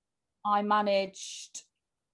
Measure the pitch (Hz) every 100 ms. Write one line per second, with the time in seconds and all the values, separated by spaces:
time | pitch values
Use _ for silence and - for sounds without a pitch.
0 | _ _ _ _ 208 208 208 208 208 196
1 | 190 - - - - - - _ _ _
2 | _